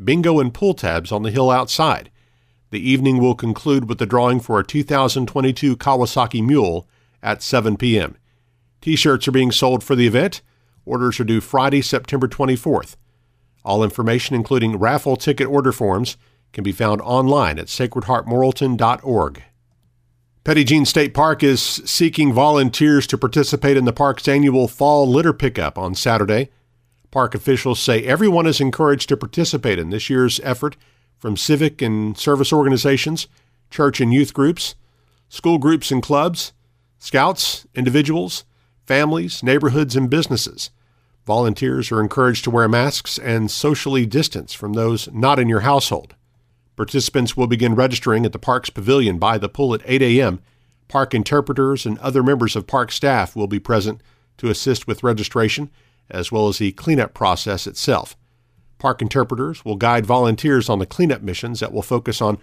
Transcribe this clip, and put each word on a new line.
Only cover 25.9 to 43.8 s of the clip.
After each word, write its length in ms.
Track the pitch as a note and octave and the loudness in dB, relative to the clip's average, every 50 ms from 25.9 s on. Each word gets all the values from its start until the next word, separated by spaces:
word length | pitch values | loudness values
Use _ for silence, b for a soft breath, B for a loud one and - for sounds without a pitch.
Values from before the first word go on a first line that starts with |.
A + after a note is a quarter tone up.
| F#2 | -6
Saturday. 560 | - - B2 A#2 G#2+ G2+ G2 G#2+ A#2 C#3 - _ _ _ _ _ _ _ _ _ _ _ _ | -4 0 0 0 2 2 0 0 0 -2 -4 _ _ _ _ _ _ _ _ _ _ _ _
Park 240 | - C3 B2 A2+ - | -2 -2 0 0 -2
officials 460 | G#2 - C#3 C3 A#2+ - C3 A#2+ - | -2 0 0 0 0 0 -2 -2 0
say 240 | - - A#2 A2 G#2+ | 0 0 0 0 0
everyone 420 | B2+ C3+ E3 A3 G#3 E3+ E3+ D#3+ | 0 0 2 2 2 4 4 2
is 140 | D#3+ D3 - | 2 2 0
encouraged 480 | C#3 C3 A#2+ - D#3+ D3 C#3+ C3+ - - | 0 -2 0 0 2 2 2 0 0 -2
to 80 | C#3+ | -4
participate 600 | C#3 B2+ A2+ - E3+ E3 - - B2+ B2 A#2+ F#2+ E2+ | -4 -4 -4 -4 -2 -2 -2 -2 -2 -2 -2 -2 -2
in 100 | D#2+ E2+ | -2 -4
this 220 | G2 A2+ - - | -6 -6 -4 -2
year's 300 | C3+ B2+ B2+ A#2+ B2 - - | 0 2 2 2 0 -2 -4
effort, 320 | C3+ B2 - C#3+ D3 - - _ _ _ _ _ _ _ | -4 -4 -4 -4 -6 -8 -10 _ _ _ _ _ _ _
from 220 | _ - A2+ G2+ - | _ -8 -6 -6 -4
civic 420 | - - D3+ C#3+ D#3+ D3 D3+ - | 0 0 2 2 2 0 -2 -2
and 380 | C3+ A2+ G#2+ G#2+ G#2+ G#2+ G#2+ - | -2 -2 -2 -2 -2 -4 -6 -4
service 340 | - D3 C#3+ C3+ C3+ - | 0 0 2 2 2 2
organizations, 760 | D#3 D3+ C#3 C#3 C3 B2 C#3+ C#3+ C#3 B2 - D#3 E3 E3 - - _ _ _ _ _ _ _ _ | 2 2 4 4 2 2 2 2 0 0 0 -2 -4 -6 -8 -12 _ _ _ _ _ _ _ _
church 280 | - - D3 C#3+ - - | -2 0 0 0 2 2
and 140 | B2+ A#2 | 2 2
youth 220 | A#2+ C#3 C#3+ - - | 4 2 2 0 0
groups, 400 | C#3+ C#3 D3+ F3 - - - - - _ _ _ _ _ _ _ _ _ _ | 0 0 0 0 -2 -6 -10 -12 -16 _ _ _ _ _ _ _ _ _ _
school 260 | - - - E3+ E3+ | -10 -4 0 0 2
groups 340 | D3+ C3 D3+ D#3+ C#3 - - | 2 2 2 2 0 0 -2
and 120 | C3+ B2 | -2 -2
clubs, 500 | - - D3 C#3+ D#3 F3+ E3+ - - - - _ _ _ _ _ _ _ _ _ | 0 0 0 2 0 0 -2 -6 -10 -12 -14 _ _ _ _ _ _ _ _ _
scouts, 680 | - - - C3+ C#3+ F3+ F#3 - - - - - - _ - | -6 -2 2 2 2 2 2 0 -4 -4 -6 -8 -12 _ -4
individuals, 680 | B2+ B2+ B2+ B2 D3+ C#3+ D#3 D#3 E3+ F3+ F3+ - - - _ _ _ _ _ _ _ _ | -2 0 2 2 2 2 2 -2 -4 -4 -6 -10 -12 -14 _ _ _ _ _ _ _ _
families, 580 | - C3+ C#3 D3+ D#3 D#3+ E3 F3 F3 - - | 0 0 2 2 2 0 -2 -4 -6 -8 -4
neighborhoods, 540 | B2 B2+ C3+ D3 D3 C#3 B2 D3+ D3+ B2+ A#2 | 0 2 2 2 2 2 2 0 0 0 0
and 140 | C3+ C3 B2 | 0 0 2
businesses. 600 | C#3 E3 D3+ - C3 A2 - - - - - - _ _ _ _ _ _ _ _ _ _ _ | 0 0 0 0 -2 -4 -4 -6 -8 -12 -14 -14 _ _ _ _ _ _ _ _ _ _ _
Volunteers 640 | - G#2+ A#2 B2 A2+ G#2 - C3+ B2+ C3 C3 A#2 - | -2 0 0 0 0 -2 -2 -2 -2 -2 -2 -2 -2
are 120 | A#2 A2 | 0 0
encouraged 420 | G#2+ G#2 - C3+ B2+ B2 A#2 - - | 0 0 0 2 2 2 2 0 -2
to 60 | B2 | 0
wear 180 | A#2 A#2 A2+ A2 | 2 2 2 4
masks 480 | A#2 A#2+ B2+ C#3+ - - - - - - | 2 2 2 0 -2 -4 -8 -8 -10 -8
and 320 | D3+ B2 A2+ A2+ G#2+ G2+ | -4 -2 -2 -2 -2 -2
socially 540 | - - - D3 D3 - | -4 -2 0 0 0 0